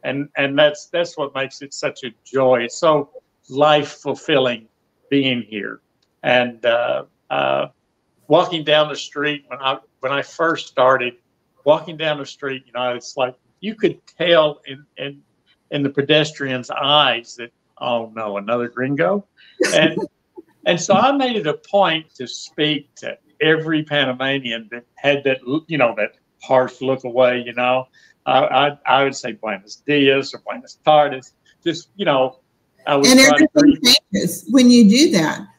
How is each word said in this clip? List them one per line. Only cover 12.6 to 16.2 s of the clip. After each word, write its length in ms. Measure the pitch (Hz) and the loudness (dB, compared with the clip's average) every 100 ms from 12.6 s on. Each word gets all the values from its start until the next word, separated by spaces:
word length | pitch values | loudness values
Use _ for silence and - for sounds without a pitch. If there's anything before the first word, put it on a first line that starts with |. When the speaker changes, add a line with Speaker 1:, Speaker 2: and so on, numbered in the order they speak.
| 131 | _
Speaker 1:
you 60 | |
know, 200 | 123 123 123 | -6 -4 -6
it's 220 | - - | -10 -6
like 180 | 127 123 _ _ | -6 -6 _ _
you 120 | 196 220 | -12 -2
could 240 | 180 - _ _ | -2 -4 _ _
tell 440 | 175 170 156 147 - | 2 4 2 -2 -16
in, 160 | 135 147 - | -18 _ -14
in, 240 | 143 143 _ _ _ _ _ | -14 -14 _ _ _ _ _
in 100 | 147 | -4
the 60 | 139 | -4
pedestrians' 800 | 139 139 151 | -2 2 2